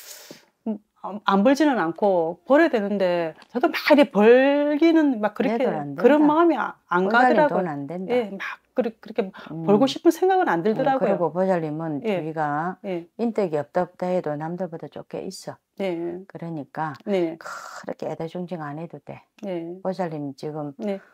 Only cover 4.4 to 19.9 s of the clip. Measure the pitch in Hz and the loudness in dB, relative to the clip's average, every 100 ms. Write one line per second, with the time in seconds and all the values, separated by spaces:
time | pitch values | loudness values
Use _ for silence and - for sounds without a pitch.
4.4 | 269 285 294 302 330 320 294 226 208 - | 6 2 0 2 4 6 2 0 -4 -2
5.4 | 208 233 247 160 147 143 240 294 302 302 | -2 0 -2 -2 -6 2 4 6 6 4
6.4 | 339 254 - - _ 180 190 233 254 240 | 4 2 -4 -8 _ 0 2 4 4 4
7.4 | 294 185 180 143 143 175 185 247 208 190 | 4 2 -2 -6 -8 -8 -2 -2 -2 -8
8.4 | - - _ - 226 - - 220 190 - | -10 -12 _ -4 -4 -8 -8 -6 -6 -8
9.4 | - 160 165 208 269 - 339 330 370 381 | -14 -6 2 4 4 4 2 4 2 2
10.4 | 311 170 180 220 269 269 190 190 165 165 | 2 0 0 0 0 0 0 0 0 0
11.4 | 190 180 156 151 165 143 220 185 156 160 | 0 0 -2 -6 -6 -4 -2 -4 -4 -4
12.4 | 147 147 170 185 202 175 170 - 233 214 | -2 -2 -4 -8 -8 -8 -10 -6 -4 -2
13.4 | 190 151 143 180 175 - 180 185 156 147 | -2 -2 -2 -4 -4 -6 -4 -2 -2 -6
14.4 | 160 175 180 165 147 - - - - 185 | -6 -8 -8 -10 -14 -16 -12 -10 -10 -12
15.4 | - 135 _ - 190 170 170 175 190 160 | -16 -16 _ -8 -6 -4 -6 -10 -14 -14
16.4 | 170 160 131 - 156 139 - 196 165 160 | -10 -10 -10 -8 -8 -8 -4 0 -2 -4
17.4 | - - - - - - - 151 165 180 | -14 -14 -16 -14 -12 -8 -8 -8 -8 -8
18.4 | 175 175 151 147 165 147 - 135 _ _ | -10 -10 -10 -10 -12 -14 -16 -18 _ _
19.4 | 202 175 165 185 190 | -10 -8 -8 -8 -8